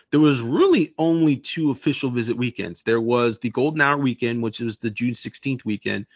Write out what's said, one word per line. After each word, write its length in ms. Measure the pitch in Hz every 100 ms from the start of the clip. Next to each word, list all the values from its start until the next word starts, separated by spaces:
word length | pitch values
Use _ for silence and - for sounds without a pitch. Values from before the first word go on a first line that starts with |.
| -
there 100 | 147
was 200 | 151 127
really 540 | 117 185 381 277 151 -
only 380 | 165 165 156 135
two 340 | - 170 151
official 400 | 127 151 135 135
visit 260 | 120 113 120
weekends. 460 | 123 - 87 85
There 180 | 110 117
was 380 | 117 120 120 110
the 120 | 117
Golden 300 | 123 147 156
Hour 160 | 143 143
weekend, 460 | 135 113 117 120
which 180 | 113 -
was 180 | 117 107
the 120 | 117
June 240 | 101 120
sixteenth 500 | 117 107 - 135 127
weekend, 420 | 113 104 107 101 104